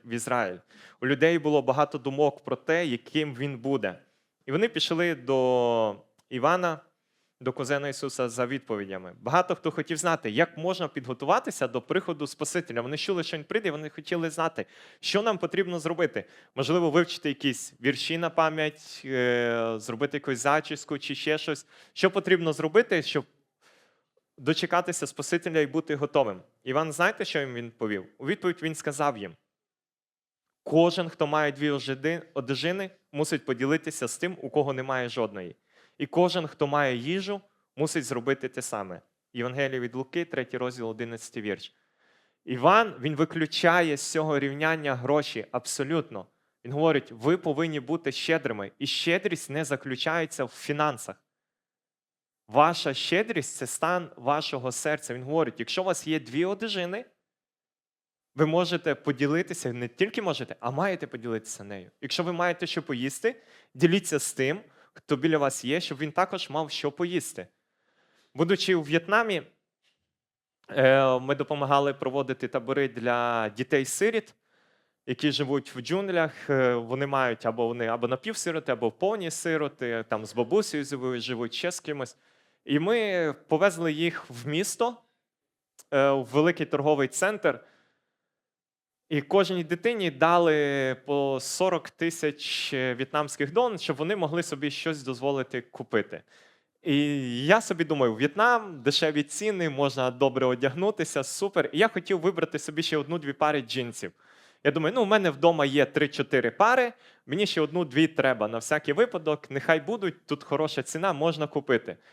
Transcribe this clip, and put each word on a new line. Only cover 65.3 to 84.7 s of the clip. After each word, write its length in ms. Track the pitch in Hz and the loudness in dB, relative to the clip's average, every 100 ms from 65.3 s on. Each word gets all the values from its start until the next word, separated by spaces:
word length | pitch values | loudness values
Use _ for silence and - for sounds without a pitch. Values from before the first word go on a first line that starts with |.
| 156 | 4
вас 260 | 139 - | 2 0
є, 160 | 120 160 | -2 -2
щоб 180 | - 139 | -2 -6
він 140 | 151 | -4
також 380 | 170 185 190 - | 0 0 -2 -4
мав 200 | 147 151 | -4 -4
що 220 | - 143 | -4 -4
поїсти». 540 | 143 175 175 - - 90 _ _ _ _ _ _ _ _ | -2 -2 -2 -4 -12 -14 _ _ _ _ _ _ _ _
Будучи 400 | - 170 196 - | -2 0 2 2
у 80 | 175 | 2
В'єтнамі, 600 | 147 160 165 214 226 175 - _ _ _ _ _ _ _ _ _ _ _ - | 2 0 2 2 2 -2 -6 _ _ _ _ _ _ _ _ _ _ _ -6
е, 500 | 143 131 135 131 127 | 4 6 8 6 2
ми 160 | 131 | 0
допомагали 600 | 143 143 147 139 139 143 | -2 -2 -2 2 4 2
проводити 540 | 139 131 135 131 131 123 | 0 -2 -2 -2 -4 -2
табори 400 | 135 117 139 139 | -4 -2 0 0
для 600 | 117 120 120 120 117 110 | -2 0 0 2 0 -2
дітей-сиріт, 840 | 104 131 143 131 - 214 226 - _ _ _ _ _ _ _ - | -4 0 0 0 0 2 0 -6 _ _ _ _ _ _ _ -8
які 260 | 123 147 | -2 0
живуть 440 | 135 135 143 139 127 | 0 0 0 -2 -12
в 40 | |
джунглях. 720 | 117 185 196 175 156 - - | -4 -2 0 0 0 -2 0
Е, 240 | 135 127 | 4 4
вони 320 | 120 117 131 139 | 2 -2 -4 0
мають 400 | 135 127 113 117 | 2 2 0 -2
або 200 | 113 117 | 0 0
вони 200 | 120 113 | 0 -2
або 220 | 117 120 | 0 0
напівсироти, 640 | 127 220 220 180 160 - | -2 -4 -6 -4 -4 -2
або 180 | 117 117 | 0 0
повні 400 | - 190 214 165 | 0 -2 0 -4
сироти, 760 | - 170 160 143 - 123 113 110 | -4 -2 0 -2 -4 -4 -4 -2
там 180 | 110 107 | -4 -2
з 80 | |
бабусею 500 | 117 117 196 208 151 | -2 2 2 2 -4
живу-, 360 | 135 139 127 123 | -4 -4 -4 -4
живуть, 340 | 117 117 120 | -4 -4 -4
ще 160 | - 175 | -4 -4
з 100 | 180 | -4
кимось. 360 | - 143 127 - _ _ _ _ | -8 -6 -8 -12 _ _ _ _
І 140 | - 143 | 0 2
ми 560 | 180 233 214 180 160 139 - | 2 2 2 0 -2 -4 0
повезли 440 | 156 196 165 165 | 4 4 2 -2
їх 380 | 151 170 160 - | 0 -2 -2 -12
в 180 | 120 117 | -10 -4
місто, 480 | 156 208 | -2 -2